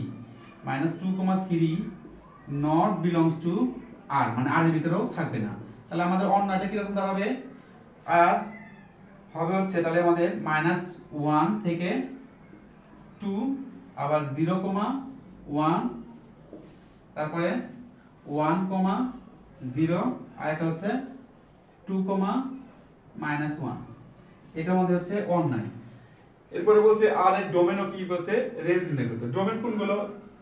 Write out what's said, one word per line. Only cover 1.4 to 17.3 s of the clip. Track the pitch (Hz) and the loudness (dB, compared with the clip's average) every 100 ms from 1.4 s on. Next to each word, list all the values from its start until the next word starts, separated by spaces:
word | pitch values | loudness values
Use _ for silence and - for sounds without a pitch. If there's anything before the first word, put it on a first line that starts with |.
| - | 2
থ্রি | 170 160 170 - - - - - - - 143 | 2 2 0 -4 -10 -16 -20 -20 -18 -8 -2
not | 147 160 - 175 | 2 4 4 2
belongs | 170 170 165 - | 2 4 4 2
to | 170 196 247 - - - - 135 | 0 0 0 -2 -12 -18 -4 0
R, | 113 113 | 0 0
মানে | 131 165 | 0 4
আর | 165 | 4
এর | 160 | 2
ভিতরেও | 156 180 - 160 | 2 0 0 -2
থাকবে | 139 117 104 | -4 -2 -4
না। | 98 - - - | -6 -12 -18 -6
তাহলে | 165 180 | -2 0
আমাদের | 185 196 196 | 2 4 4
অন্যটা | 196 185 196 | 2 0 0
কিরকম | 214 202 196 | -2 -2 -2
দাঁড়াবে? | 196 190 208 254 - - - - - - - 170 | 0 0 -2 -4 -8 -18 -20 -20 -20 -12 2 6
আর | 170 - - - - - - - - - - 156 | 6 4 -2 -12 -16 -20 -20 -20 -20 -20 -12 -4
হবে | 170 190 | 0 0
হচ্ছে | 190 175 | 0 0
তাহলে | 165 170 170 | 2 4 4
আমাদের | 170 175 - 156 | 4 2 0 -2
মাইনাস | 156 165 180 - - - 151 | 0 2 0 -2 -12 -10 -4
ওয়ান | 147 151 170 208 | 2 4 2 0
থেকে | 175 165 180 233 - - - - - - - - - - - - | -2 -2 -2 -2 -4 -10 -18 -20 -20 -20 -20 -20 -20 -20 -20 -10
টু, | 202 196 269 269 - - - - | -4 -2 -2 -4 -8 -16 -16 -8
আবার | 143 151 143 139 | 0 0 0 -2
জিরো | 165 185 | 0 0
কমা | 190 196 226 269 - - - - - | 0 -2 -2 -4 -8 -14 -20 -18 -6
ওয়ান, | 147 156 180 233 - - - - - - - - - - - - - | 0 2 2 0 -6 -14 -20 -20 -20 -20 -20 -20 -20 -20 -20 -12 -6
তারপরে | 151 | -4